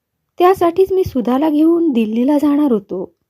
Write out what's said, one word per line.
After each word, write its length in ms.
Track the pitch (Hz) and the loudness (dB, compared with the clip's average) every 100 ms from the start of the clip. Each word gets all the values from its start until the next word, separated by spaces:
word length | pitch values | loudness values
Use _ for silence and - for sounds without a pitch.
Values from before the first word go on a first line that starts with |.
| _ _ _ - | _ _ _ 0
त्यासाठीच 540 | 359 381 339 339 381 | 2 2 0 0 0
मी 120 | 381 | 0
सुधाला 460 | 370 262 226 262 311 | -2 -4 -2 -2 0
घेऊन 420 | 294 320 339 330 | 2 2 2 0
दिल्लीला 460 | 233 214 226 254 294 | 0 -2 -2 0 2
जाणार 340 | 294 285 294 | 0 0 0
होतो. 440 | 220 196 185 - _ | -2 -4 -12 -12 _